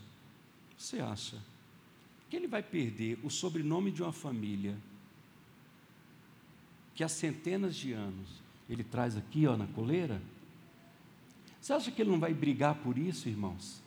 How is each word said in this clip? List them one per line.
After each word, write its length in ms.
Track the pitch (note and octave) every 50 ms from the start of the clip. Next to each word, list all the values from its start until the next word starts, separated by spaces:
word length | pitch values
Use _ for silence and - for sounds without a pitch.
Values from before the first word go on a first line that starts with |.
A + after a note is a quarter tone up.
| - - - - - - - - - - - - - - -
você 220 | - - - C4 A#3
acha 380 | C3 A2 G#2 - - - A#2 G#2+ G#2 - - - - - - - - - - - - - - - - -
que 60 | -
ele 120 | F4 F4+
vai 140 | C4 A#3 G#3
perder 580 | G3+ - F#3 E3 B2+ A2+ G2+ G#2+ A2+ A2 A#2 A2+ -
o 60 | C#3+
sobrenome 600 | - - F3+ F3+ D#3+ E3 D3 D3+ D#3+ F3+ G3+ G3
de 120 | D#3 D#3 F3
uma 100 | E3 D#3
família 640 | - - C#3+ B2 A2 G#2+ G#2 G2+ G2 G2 G2+ G#2 G#2+ - - - - - - - - - - - - - - - - - - - - - - - - - - - - - - - - - - - - - - - - - - -
que 100 | - D#3+
há 60 | D3+
centenas 680 | - - F3 D#3 C3 - - F3 F#3 G3 G3 F3+ D3+
de 160 | - C#3 C3
anos 500 | A2+ G#2+ G2+ G2 F#2+ F#2+ F#2+ F2 - - - - - - - -
ele 140 | A#2+ A#2 G#2+
traz 340 | - - B2 B2 A#2 G#2+
aqui, 300 | G#2 G2 - - D3+ D3+
ó, 100 | C#3 A2+
na 100 | G#2+ G2+
coleira? 540 | G2+ G2+ A2 A2+ B2 D#3+ F3+ F3 C3+ G#2 F#2 - - - - - - - - - - - - - - - - - - - - - - - - - - - -
Você 120 | - -
acha 200 | C#4+ C#4 A3 A#3+
que 100 | - -
ele 100 | A3 G3+
não 80 | F3+ D#3+
vai 140 | E3 E3 D#3+
brigar 420 | C3+ D3+ D3 C3 A#2 C#3+ D3 D3+
por 220 | D3+ - B2 A#2+
isso, 320 | C3 D#3+ F#3 E3 - - A#2+
irmãos? 520 | G#2 G#2 G2+ F#2+ F2+ F2+ - - - - -